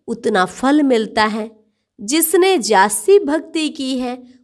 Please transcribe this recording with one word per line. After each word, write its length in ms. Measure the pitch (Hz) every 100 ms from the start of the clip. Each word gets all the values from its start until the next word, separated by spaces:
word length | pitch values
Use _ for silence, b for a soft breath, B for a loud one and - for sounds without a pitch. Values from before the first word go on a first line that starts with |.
| -
उतना 380 | 175 240 190
फल 380 | 185 - 269 302
मिलता 420 | 277 233 220 220
है। 340 | 214 220 226 - _ _ _ -
जिसने 560 | 202 311 320 370 381 359
जास्ती 640 | 214 196 208 - - 403
भक्ति 500 | 285 311 320 320 302
की 300 | 302 262 262
है 360 | 247 254 - _